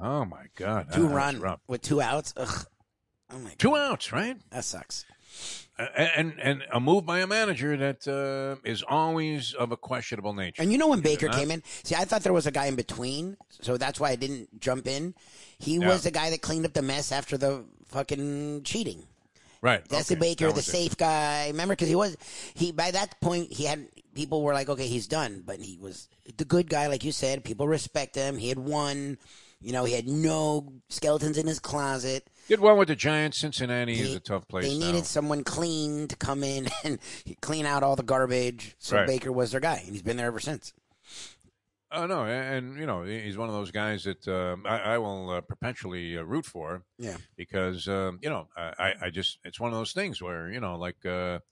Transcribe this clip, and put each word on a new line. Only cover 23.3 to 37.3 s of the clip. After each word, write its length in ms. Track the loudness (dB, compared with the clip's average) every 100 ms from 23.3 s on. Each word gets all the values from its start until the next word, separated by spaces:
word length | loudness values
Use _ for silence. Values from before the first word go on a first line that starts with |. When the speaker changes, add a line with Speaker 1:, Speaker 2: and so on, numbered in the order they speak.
| 2 -2
Speaker 2:
he 100 | -2
had, 240 | 0 -2 -6 -20 -12
people 300 | -6 -2 2
were 100 | 2
like, 160 | 2 0
"Okay, 160 | -2 0
he's 200 | -2 0
done." 340 | 0 0 -2
But 160 | -8 -10
he 180 | -10 -12
was 280 | -12 -14 -18 _ -12 -6
the 80 | 4
good 240 | 4 4
guy, 160 | 2 2
like 160 | 0
you 80 | -2
said. 320 | 0 0 0
People 240 | -4 -2 2
respect 460 | 2 0 -4 -2 -2
him. 220 | -2 -2
He 100 | -2
had 100 | -2
won. 580 | -2 0 0 -2 -4 -8 -14 -20 -20 _
You 120 | -4
know, 100 | 0
he 100 | 2
had 140 | 0 0
no 640 | 2 4 4 2 2 -2 -12 -10
skeletons 480 | 0 2 4 2 2
in 80 | 0
his 120 | -2
closet. 720 | -2 -2 0 0 -2 -4 -6 _ 2
Speaker 1:
Did 120 | 8
well 180 | 10 10
with 120 | 8
the 60 | 4
Giants. 440 | 4 4 2 0
Cincinnati 540 | -2 -2 0 0 2 2
is 80 | 0
Speaker 2:
He 60 | -2
Speaker 1:
a 40 |
tough 280 | -2 -4 -2
place 180 | -2 0
Speaker 2:
They 60 | 0
Speaker 1:
now. 80 | 2
Speaker 2:
needed 200 | 0 0
someone 360 | 0 0 0
clean 640 | -2 -2 0 0 0 -2 -4
to 60 | -4
come 280 | -2 0
in 260 | -2 -2 -4 -4
<laughs> 80 |
and 160 | -4 -4 -8 -14 -12